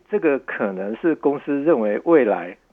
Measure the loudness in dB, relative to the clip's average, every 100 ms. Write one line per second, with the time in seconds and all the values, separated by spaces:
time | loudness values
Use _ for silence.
0 | _ -2 0 0 -4 -6 -4 -4 -8 -4
1 | -2 0 0 -2 -4 -2 2 2 0 -2
2 | 4 4 4 0 -4 -14 _